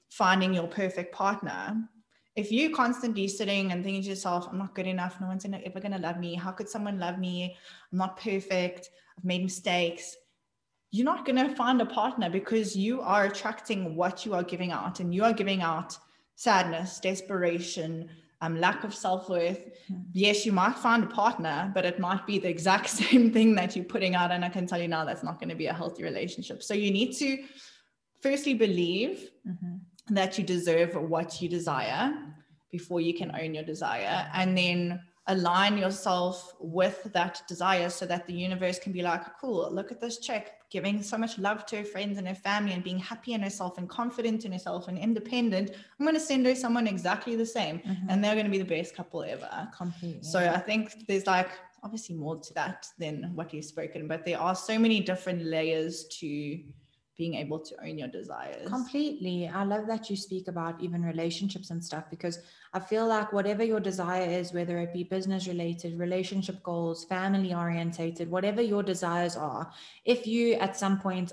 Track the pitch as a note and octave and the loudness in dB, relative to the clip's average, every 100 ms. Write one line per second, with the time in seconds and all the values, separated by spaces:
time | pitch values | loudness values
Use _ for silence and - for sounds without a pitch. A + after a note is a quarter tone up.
0 | _ - F#3+ F#3+ F#3 F3+ E3+ - F#3 F#3 | _ 2 4 4 4 2 0 -2 -2 -2
1 | F3+ - G3 G3+ - F#2 G2 A3 A3+ _ | -6 -2 0 0 -4 -6 -4 -4 -4 _
2 | _ _ _ - G#3 A3+ D#4 D4 A#3+ B3 | _ _ _ -6 0 2 2 2 2 0
3 | A#3+ G3+ G3 G3 G3 G3+ F#3+ F3 G3 G3 | -2 0 -2 -2 0 0 0 -2 -2 -4
4 | G3 F#3+ F#3+ F3 F3 F#3 F#3+ - F#3 F#3 | -4 -4 -2 -2 -2 -6 -6 -4 -2 -2
5 | F3+ - F#3 F#3+ G3 F#3+ F3+ F#3+ G3+ F#3+ | -4 -4 -6 -6 -6 -8 -8 -8 -6 -4
6 | E3 F3 F3 F3 F#3 F#3 G#3 G#3+ G3+ G3 | -4 -4 -4 -4 -6 -6 -8 -6 -4 -4
7 | F3 F#3 F#3 F3+ F3+ F3+ - - - F3+ | -4 -2 -4 -4 -6 -8 -18 -20 -6 -2
8 | F#3 - A3 G3 F#3+ F#3 F3+ F3+ - - | -2 -2 -2 -2 0 0 0 -4 -16 -20
9 | _ - F3+ F3+ F#3 - G3 F3+ E3+ E3+ | _ -6 -2 0 0 -2 0 2 2 -2
10 | - - _ _ _ _ _ _ _ G3+ | -10 -16 _ _ _ _ _ _ _ 0
11 | C#4 - C#4 B3+ C4 C4+ A#3+ B3+ A3+ A3+ | 2 2 2 4 4 2 4 4 4 2
12 | A#3 B3+ F3 F#3+ - A3 G#3 G3 G#3 C4 | 0 0 0 0 0 0 0 0 0 0
13 | - G#3 G3 G3+ A3 A3+ - G3+ F3 D#3+ | 2 4 4 2 -4 -4 -4 -2 -2 0
14 | F3+ F#3 A3 F3+ F3 F3 F3+ C#3 F3+ F3+ | 0 0 -2 -2 -2 -2 -2 -2 -4 -4
15 | F3 F3+ A3+ A3 G3 F#3+ E3 D#3+ F#3 - | -2 4 4 4 0 0 0 -2 -4 -12
16 | _ _ _ - A#3+ G3 F3+ E3 F#3 - | _ _ _ -2 4 4 4 0 -4 -4
17 | F#3+ F#3+ - F#3+ F3 E3+ F3 F#3 D#3+ E3 | -2 -2 -2 0 2 0 -2 -4 -4 -6
18 | E3 - - - E3 D#3+ F3+ G3+ G#3 - | -8 -16 -20 -6 -2 4 4 4 -4 -4
19 | F#3+ F#3 F#3+ F3 E3+ F#3+ - - - F3+ | 0 0 0 0 2 -2 -8 -14 -10 -10
20 | - F3+ G#3 G#3 A3+ F#3+ G3 - A#3+ A#3 | -4 4 6 6 4 4 4 4 4 6
21 | G3 - A3 - D#3+ D3 G3 G3 F3+ F3+ | 4 4 2 2 0 0 0 2 0 2
22 | F3+ F#3+ - G3+ F3+ E3 F3+ G3 - A3 | 0 0 0 0 0 2 4 4 4 0
23 | - B3+ A#3 A3+ A3 G3+ F3+ F#3 F3+ G#3 | 8 10 10 10 8 8 4 -2 -2 0
24 | F#3 F3+ F3 F3+ F3+ F#3 F3+ F3 E3+ D#3+ | 4 4 4 2 0 -2 0 0 0 0
25 | D3+ A#2 D#3+ E3 E3 D#3+ D#3 E3 E3+ - | -2 -4 -6 -6 -6 -4 -2 -2 -4 -4
26 | E3 - F3+ - - - - G#3 G3+ G3 | -4 -4 -4 -6 -10 -8 -4 0 2 4
27 | B3+ B3+ C#4 C4+ - - - - _ _ | 2 0 0 -2 -6 -18 -20 -20 _ _
28 | _ _ C4+ C#4+ D4 A3+ G#3+ F3 F3 F#3 | _ _ 0 2 2 4 4 4 2 2
29 | C4+ F#4+ - - F#3+ F3 F3 F#3 - - | 0 -4 -10 -12 -10 -8 -8 -10 -14 -10
30 | - G3 F#3 G#3 F3+ F3+ F3 E3 E3+ E3+ | 0 2 2 2 0 2 4 6 4 2
31 | D#3 E3 - - E3+ E3+ E3 C3 A2 C#3 | 0 0 0 -4 -2 -2 0 0 0 2
32 | C4 D4+ C#4+ - - _ _ F3 - F3 | 0 0 -8 -16 -20 _ _ -10 -2 0
33 | E3 E3+ D#3 - D#3+ D#3 D#3+ D#3 - A#2 | 0 0 -4 -4 -6 -6 -6 -4 -2 -2
34 | G2+ F3+ D#3 F#3+ F#3 F#3 F3+ F3 F3 F3 | 0 -2 -2 0 2 4 4 2 0 -4
35 | - _ - F#3+ F3 F3+ G3+ G#3 F#3+ G3 | -10 _ -2 2 4 6 6 4 2 0
36 | G3+ F3+ F3+ F3+ - - E3 F3 F#3+ F#3 | 2 2 2 -2 -10 -12 -2 2 2 2
37 | G#3+ F3+ F3+ - - F3 F#3 F#3 F3 - | -2 0 0 -4 -10 -2 2 4 2 -2
38 | F3+ F3 F3+ F3 F#3 F#3 F#3 F3+ G3 F3+ | -2 -4 -4 -4 -2 0 0 -2 -4 -2
39 | F3 E3 - - C4+ F#3 - F#3 G3 A#3 | 0 0 -4 -8 -4 -2 0 -2 -6 -6
40 | A#3 A3+ - A3 - - - F#3 G3 G#3 | -8 -6 -4 -6 -6 -16 -10 -4 -2 -2
41 | G3 A3 A3+ G3+ G3 G#3+ - G#3+ G#3 F#3+ | -2 -2 -2 -2 -2 -2 -4 -6 -6 -6
42 | G#3 G3+ F#3 F#3+ G3 G#3 G#3 F3+ F3+ F#3 | -4 -4 -4 -4 0 0 0 -2 -2 -4
43 | F#3 A3+ B3 A3+ G3 G3 F3+ F3+ F3+ - | -4 -8 -4 -2 -2 -4 -6 -6 -6 -4
44 | A#3+ A#3+ A3+ A3 G#3 F#3 F3 F3 F3+ F#3 | -4 0 0 0 -2 -6 -4 -6 -4 -2
45 | A3 A3 - B3 A#3 F#3 G3+ - - - | 2 0 0 2 2 2 0 -6 -12 -2
46 | D4+ D#4 D#4 C4 B3+ B3+ B3 A#3+ A3 F#3+ | 2 2 2 4 4 4 2 2 2 2
47 | F3 G#3+ A#3+ A3+ A3+ A#3 D#3+ E3+ F#3+ F#3 | 0 0 0 0 0 0 -2 -2 -4 -4
48 | F#3 F#3+ G#3 G#3+ G#3 F#3+ F#3 D#3+ F3+ - | 2 4 4 4 2 0 0 -2 -2 -8
49 | - E3+ - - - - G3+ - F3 E3+ | -10 -6 -6 -6 -8 -8 -8 -8 -8 -6
50 | E3+ D#3 D3+ F#3 F3 F3 F3+ A3 G#3+ - | -8 -8 -2 2 4 2 2 0 -2 -6
51 | - G3 F#3+ F#3 F#3 - - _ G3+ A3 | -2 0 4 4 2 -4 -18 _ -10 -10
52 | - E3 D3 D#3+ - D#3+ D#3+ F#3 - - | -8 -6 -6 -6 -8 -4 -4 -6 -12 -8
53 | D#3 D3+ E3+ E3 D#3 D3+ D3 - D#3 F3 | -8 -6 -6 -8 -8 -10 -10 -8 -8 -8
54 | D#3 D#3+ F3 E3+ F3 F#3 - A3 A3+ G#3+ | -6 -6 -4 0 0 0 0 4 6 4
55 | F#3 F3+ F#3 F3 D#3+ D#3+ D#3+ D#3+ E3 D#3+ | 2 -2 -2 -2 -2 0 2 0 0 -4
56 | - - D3+ D3 D3 D#3+ D3 - _ _ | -10 -10 -6 -4 -4 -8 -12 -20 _ _
57 | _ - E3+ - D3 D#3 - - D#3+ D#3 | _ -6 -4 -4 -4 -6 -8 -12 -10 -8
58 | B2+ F#2 - - C2+ - - B3+ B3+ C#4+ | -8 -8 -10 -10 -10 -10 -6 -4 -2 0
59 | D4+ D4 F3+ F3+ E3+ F#3+ G3 G#3 G#3+ A3 | -2 -2 -2 -2 -2 -2 0 0 0 -4
60 | A3 G3 - F#3 F#3 E3+ E3 E3 F3+ E3+ | -4 -6 -4 -6 -4 -4 -4 -4 -4 -2
61 | E3+ E3 E3+ E3+ G3 F#3 - E3+ E3+ D#3 | 0 0 -2 -2 -4 -4 -8 -8 -6 -8
62 | - E3+ F3 E3+ - - - F#3 F#3 A3 | -8 -6 -6 -6 -12 -20 -8 -8 0 2
63 | A3+ A3 G#3 G3+ G3 G#3 A3+ G#3+ F#3+ F#3 | 4 2 2 0 2 2 2 2 0 -2
64 | F3 F#3 F3 F3+ F3 F3 F3 F3 E3+ F3 | 0 0 2 0 0 -2 -2 -2 -2 -4
65 | F3 F#3+ F#3 F#3+ F#3 F3+ E3+ E3+ E3+ E3+ | -2 -2 0 -2 -2 -2 -2 -4 -6 -4
66 | F3 F#3 F#3 G3 F#3 F#3 F3+ E3+ E3 E3 | 0 0 0 -2 -4 -6 -4 -2 0 -2
67 | - F#3 F#3+ G3 F#3 E3+ E3+ E3+ E3+ E3+ | -4 -2 2 2 2 0 0 0 -2 -2
68 | E3 E3+ E3+ F#3 G3 G#3 A#3 G3+ G3 F3+ | -4 -4 -2 0 2 2 2 2 0 0
69 | F3 F3 F3 A#2+ D3+ A2+ E3 - - - | 0 2 0 -2 -4 -4 -8 -12 -20 -4
70 | - A#3+ G#3+ A#3 A#3 A3+ G3 - G3 G3 | 2 2 2 2 4 4 2 0 0 2
71 | F#3+ F#3 F3 | 0 -2 -4